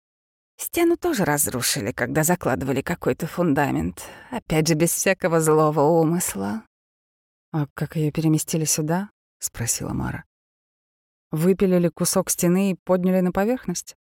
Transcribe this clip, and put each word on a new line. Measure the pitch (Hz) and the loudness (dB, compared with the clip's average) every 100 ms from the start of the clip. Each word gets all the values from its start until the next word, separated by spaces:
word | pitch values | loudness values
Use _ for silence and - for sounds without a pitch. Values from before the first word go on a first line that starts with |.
| _ _ _ _ _ - | _ _ _ _ _ -14
Стену | - 339 339 339 | -6 0 2 2
тоже | 349 262 | 0 0
разрушили, | 170 147 - 123 117 - 104 | 2 2 0 -2 -2 -2 -4
когда | - 123 147 | -4 -2 0
закладывали | 156 175 135 127 131 131 | 2 2 0 -2 -2 -2
какой-то | - 90 - 123 165 | -4 -4 -2 -2 -4
фундамент, | - 175 139 139 131 85 - - - - | -2 0 2 0 -2 -4 -8 -16 -18 -12
опять | 247 - 156 156 | -10 -2 0 2
же, | |
без | 156 170 | 2 0
всякого | - 196 190 175 165 | 0 0 0 2 2
злого | 160 156 151 156 | 4 4 4 4
умысла». | 147 165 156 170 - 196 196 220 - _ _ _ _ _ _ _ _ | 4 4 4 0 -2 -6 -6 -8 -12 _ _ _ _ _ _ _ _
«А | 156 143 | -4 -4
как | - 151 160 | -6 -6 -2
её | 151 | -2
переместили | 160 156 156 - 165 | 0 2 2 0 -2
сюда?» | 151 - 156 175 208 _ _ - | -2 -2 0 -2 -4 _ _ -14
спросила | - - 117 - - | -12 -6 -4 -4 -4
Мара. | - - - - _ _ _ _ _ _ _ _ _ - | -4 -6 -8 -14 _ _ _ _ _ _ _ _ _ -8
«Выпилили | 156 175 190 190 180 170 | 0 2 2 2 2 2
кусок | - 175 190 175 | 0 -2 0 -2
стены | - 180 180 196 | 0 2 2 0
и | 180 | -2
подняли | - 180 185 185 | 0 0 2 2
на | 180 | 0
поверхность?» | 190 208 254 - 175 - - | 0 -2 -2 -6 -10 -10 -20